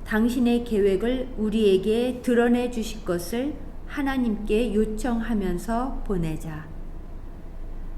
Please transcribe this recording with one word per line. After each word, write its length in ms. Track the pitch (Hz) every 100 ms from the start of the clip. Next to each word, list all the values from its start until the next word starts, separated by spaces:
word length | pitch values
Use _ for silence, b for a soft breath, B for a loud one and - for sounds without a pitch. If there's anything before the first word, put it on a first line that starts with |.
| -
당신의 600 | 214 233 254 240 240 240
계획을 680 | 214 202 190 233 254 254 -
우리에게 840 | 214 220 208 185 214 220 247 247
드러내 480 | - 240 240 240 247
주실 340 | 226 214 -
것을 520 | - 175 175 233 285 302 - - -
하나님께 880 | - 277 269 240 208 208 214 233 208
요청하면서 1300 | 214 214 254 233 226 214 185 175 - 175 269 262 -
보내자. 640 | 190 160 156 165 156 156 - - - - - - - - - - - -